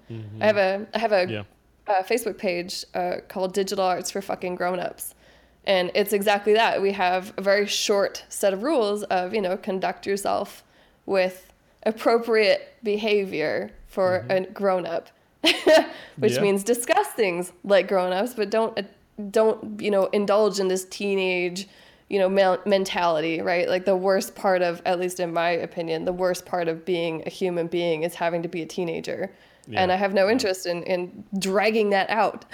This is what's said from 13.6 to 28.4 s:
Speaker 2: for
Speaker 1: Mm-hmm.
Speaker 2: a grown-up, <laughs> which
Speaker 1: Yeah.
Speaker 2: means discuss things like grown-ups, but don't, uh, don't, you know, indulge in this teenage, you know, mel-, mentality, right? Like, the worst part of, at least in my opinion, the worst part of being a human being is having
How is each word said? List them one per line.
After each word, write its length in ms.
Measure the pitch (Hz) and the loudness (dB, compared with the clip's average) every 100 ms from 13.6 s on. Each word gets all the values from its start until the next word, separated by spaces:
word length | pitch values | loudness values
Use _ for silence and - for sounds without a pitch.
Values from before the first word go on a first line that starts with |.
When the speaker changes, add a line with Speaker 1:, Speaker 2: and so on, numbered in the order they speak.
| 208 - - | -4 -12 -10
Speaker 2:
for 360 | - 185 180 120 | 0 2 0 0
Speaker 1:
Mm-hmm. 160 | 190 | -2
Speaker 2:
a 20 | 185 | -2
grown-up, 560 | 208 196 185 170 165 - _ _ _ | -2 0 0 -2 -6 -8 _ _ _
<laughs> 760 | 320 - - 311 - - - - | 0 2 6 6 4 -4 -16 -2
which 180 | 214 | 0
Speaker 1:
Yeah. 60 | - | 2
Speaker 2:
means 200 | 202 196 | 2 2
discuss 460 | 202 240 294 349 403 | 0 -2 2 2 0
things 440 | - 202 170 180 - | 0 0 0 -6 -6
like 240 | 196 196 190 | 2 2 4
grown-ups, 460 | 190 180 185 240 | 2 2 0 -2
but 160 | 233 202 | -4 -2
don't, 280 | 220 220 220 | 0 0 -4
uh, 40 | 202 - _ - 202 | -10 -12 _ -12 -2
don't, 500 | 220 220 220 220 208 | 4 4 2 -4 -6
you 100 | 208 | 0
know, 160 | 196 190 | 2 2
indulge 540 | 208 202 202 208 196 | 2 2 4 4 2
in 80 | 190 | 0
this 160 | 185 | -2
teenage, 800 | 185 - 202 196 185 180 180 180 196 - - - - | -4 -6 -2 0 0 0 -2 -4 -12 -16 -20 -20 -4
you 100 | 196 | 0
know, 100 | 185 | 2
mel-, 320 | 196 190 180 | 4 4 2
mentality, 760 | 208 196 190 202 175 156 160 165 | 2 0 0 0 0 0 -2 -2
right? 280 | 190 175 - | -2 0 0
Like, 160 | 185 | 0
the 120 | 190 185 | 2 2
worst 380 | 190 190 202 | 2 0 0
part 280 | - 202 185 | -2 0 2
of, 180 | 175 170 | 2 -2
at 140 | - 180 | -2 -2
least 220 | 180 180 | -2 -4
in 120 | 175 | -4
my 180 | 165 170 | 0 0
opinion, 540 | 170 - - 165 160 | 0 -4 -6 -4 -4
the 80 | 170 | -4
worst 320 | 180 185 180 - | -2 -2 -2 -4
part 220 | 180 170 | -4 -2
of 160 | 165 | -4
being 380 | 165 175 170 160 165 | -2 -2 -2 -4 -8
a 40 | |
human 360 | - 190 175 165 | -4 -4 -2 -2
being 360 | 175 170 160 | -2 0 0
is 120 | 170 | -2
having 280 | 175 170 170 | -2 -2 -2